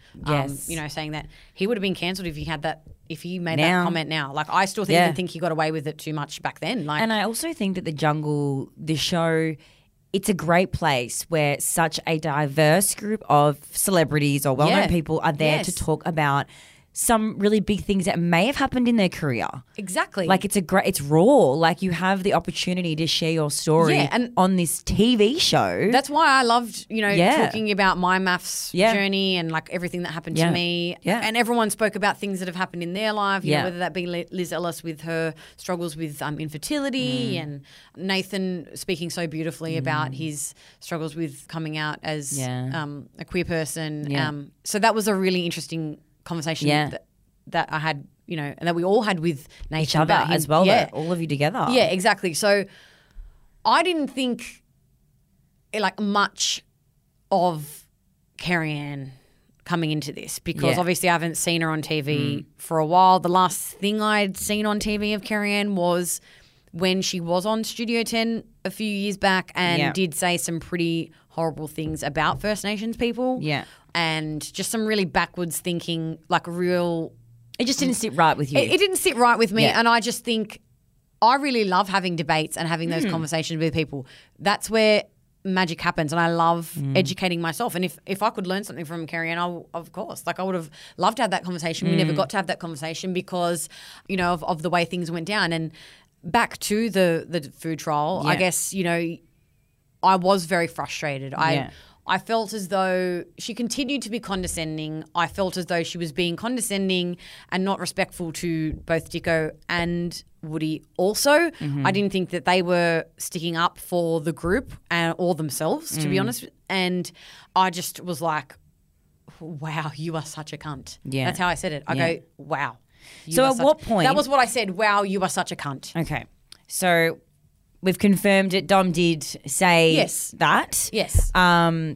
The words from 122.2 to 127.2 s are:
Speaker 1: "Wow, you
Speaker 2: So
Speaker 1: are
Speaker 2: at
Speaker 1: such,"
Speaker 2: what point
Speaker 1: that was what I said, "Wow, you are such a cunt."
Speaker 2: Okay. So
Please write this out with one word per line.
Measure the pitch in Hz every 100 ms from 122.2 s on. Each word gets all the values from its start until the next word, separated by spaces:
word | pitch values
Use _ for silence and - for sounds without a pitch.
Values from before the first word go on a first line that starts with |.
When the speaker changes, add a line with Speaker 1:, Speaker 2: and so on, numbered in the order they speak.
| - -
Speaker 1:
"Wow, | 143 143 139 113 _ _ - - -
you |
Speaker 2:
So | 165 262
Speaker 1:
are |
Speaker 2:
at | 247
Speaker 1:
such," | 285
Speaker 2:
what | 302
point | - 214 254
Speaker 1:
that | 285
was | 269
what | 277
I | 240
said, | 254 202 180
"Wow, | 214 202
you | 202 190
are | 185
such | - 175
a | 160
cunt." | 147 131 - 170
Speaker 2:
Okay. | 160 143 117 _ _ - -
So | - 185 170 165 -